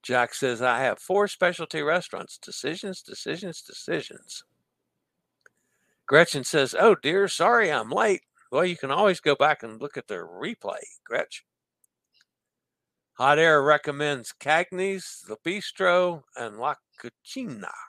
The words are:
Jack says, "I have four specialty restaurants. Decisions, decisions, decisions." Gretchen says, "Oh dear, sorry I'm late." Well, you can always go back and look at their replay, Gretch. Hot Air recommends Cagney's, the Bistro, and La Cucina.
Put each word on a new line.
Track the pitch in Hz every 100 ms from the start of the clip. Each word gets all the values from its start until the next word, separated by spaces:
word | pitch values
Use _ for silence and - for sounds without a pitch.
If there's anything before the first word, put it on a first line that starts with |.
| -
Jack | 123 120
says, | - 135 117
"I | 127 120
have | 131 101
four | - 190 202
specialty | - 180 175 160 160
restaurants. | 147 175 - 87 92 -
Decisions, | - - - 170 202 185
decisions, | - - - 165 190 165
decisions." | - - - 160 - - _ - _ _ _ _ _ _ _ _ _ _ _ _ _ _ _ _ -
Gretchen | 147 170 147
says, | 123 156 135 -
"Oh | 214 196
dear, | 143 185 196
sorry | - 175 240 196
I'm | 139 110
late." | 160 220 190 _ _ _
Well, | 139 180
you | 170
can | 135
always | 147 208 180
go | 151 143
back | 147 147
and | 113 110
look | 143 -
at | -
their | 95 85
replay, | 90 151 233 98 - - - -
Gretch. | 117 - - _ _ _ _ _ _ _ _ _ _ _ _ _ _ _ _ _
Hot | - 131 147
Air | 165 151
recommends | 139 147 - 143 147 139 113 -
Cagney's, | 139 160 180 180 196 190 - - -
the | 107
Bistro, | 160 202 - - 190 180 180 165 _ -
and | 117 104
La | 131 143 _ _
Cucina. | 120 _ - 269 240 123 - -